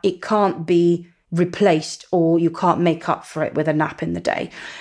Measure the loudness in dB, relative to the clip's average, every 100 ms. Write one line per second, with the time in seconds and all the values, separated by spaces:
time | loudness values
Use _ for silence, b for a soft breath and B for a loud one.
0 | -4 -4 -2 2 2 0 0 4 4 2
1 | B B _ -2 0 2 2 2 -2 -12
2 | -2 0 4 4 2 0 0 2 2 0
3 | -2 -4 -6 -6 -4 -2 0 0 -2 -4
4 | -6 -4 -4 -4 -6 B B B